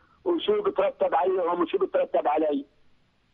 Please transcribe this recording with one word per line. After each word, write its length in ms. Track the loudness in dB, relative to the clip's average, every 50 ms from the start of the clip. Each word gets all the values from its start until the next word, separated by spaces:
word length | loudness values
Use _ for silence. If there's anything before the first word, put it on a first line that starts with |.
| _ _ _ _ -4
وشو 380 | -2 -2 0 0 0 0 0
بترتب 540 | 0 0 0 0 0 0 0 0 -2 0 0
عليهم 460 | 0 0 0 0 0 0 0 0 0
وشو 160 | 0 0 -2 -2
بترتب 500 | -2 0 0 0 0 0 0 -2 0 0
علي. 380 | 0 0 0 0 0 -2 -4 -8 _ _ _ _ _ _ _ _ _ _ _ _